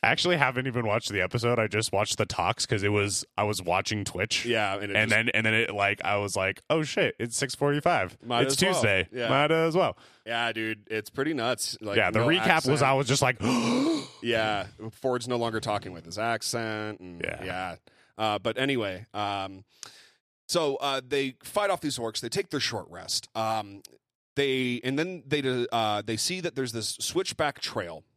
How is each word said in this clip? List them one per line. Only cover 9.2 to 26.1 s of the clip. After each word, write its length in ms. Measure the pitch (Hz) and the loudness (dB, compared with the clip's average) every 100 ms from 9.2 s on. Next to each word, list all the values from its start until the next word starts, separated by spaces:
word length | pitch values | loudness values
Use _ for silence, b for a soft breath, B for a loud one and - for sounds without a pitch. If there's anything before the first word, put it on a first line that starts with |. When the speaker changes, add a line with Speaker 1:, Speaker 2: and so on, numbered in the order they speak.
| 117 | 2
Speaker 1:
Might 220 | 135 147 | 4 4
as 240 | 160 165 165 | 4 4 4
well." 200 | 156 - B B | 2 0 B B
Speaker 2:
Yeah, 280 | - 117 117 | -4 -2 0
dude, 300 | 113 110 107 104 | -2 -4 -4 -4
it's 220 | 110 104 | -6 -4
pretty 240 | - 143 | -4 -2
nuts. 420 | 151 117 120 - - | 0 0 0 -4 -6
Like, 160 | 107 101 | -2 2
Speaker 1:
Yeah, 140 | 95 | 4
the 100 | 110 | 4
Speaker 2:
no 60 | - | 4
Speaker 1:
recap 400 | - - 160 127 | 4 4 4 4
was, 140 | 147 | 4
Speaker 2:
accent. 0 | |
Speaker 1:
I 100 | 135 | 6
was 140 | 135 127 | 4 4
just 140 | 127 | 4
like, 160 | 131 127 | 4 2
<gasps> 840 | - 120 233 247 294 320 - - | 0 2 2 2 2 0 -4 -8
Speaker 2:
Yeah, 440 | 117 113 107 104 95 - 110 | -2 0 2 0 -4 -10 -14
Ford's 340 | - 131 123 120 | -4 -2 -2 -2
no 80 | 120 | 0
longer 240 | 117 110 | 0 -2
talking 320 | 110 104 95 | -2 -4 -4
with 120 | 87 | -14
his 140 | 82 90 | -12 -4
accent. 840 | 113 113 - 120 113 107 107 104 | -2 -2 -2 -4 -4 -4 -6 -8
And 200 | 90 85 | -14 -8
Speaker 1:
Yeah. 200 | - - | -8 -8
Speaker 2:
yeah. 320 | 92 90 92 85 _ b b - | -8 -6 -6 -8 _ b b -4
Uh, 220 | 110 104 | -2 0
but 200 | 110 110 | -2 -2
anyway, 480 | 135 135 101 92 110 | 0 0 -2 -6 -10
um, 500 | 104 104 101 95 95 98 B B B B B _ _ - | -4 -4 -4 -6 -10 -20 B B B B B _ _ -4
so, 280 | 170 151 135 | 0 0 0
uh, 240 | 139 135 127 | -2 -2 -2
they 300 | 139 139 131 | -2 -2 -6
fight 280 | - 208 202 | -4 -2 0
off 100 | 180 | 0
these 180 | 151 123 | -2 -4
orcs. 220 | 117 - | -4 -4
They 80 | 117 | -4
take 220 | 190 190 | -4 -2
their 100 | 147 | -2
short 280 | - 113 87 | -2 -4 -8
rest. 380 | 87 - - - 110 | -14 -6 -6 -4 -4
Um, 460 | 110 110 104 101 - - _ _ _ - | 0 0 -4 -12 -20 -20 _ _ _ 0
they, 440 | 139 131 127 123 | 2 2 0 -2
and 140 | 127 139 | -2 -2
then 240 | 170 185 135 | -2 -6 -4
they, 400 | 147 135 127 120 | -2 0 0 0
uh, 300 | 117 110 104 | 2 2 0
they 140 | 104 | -2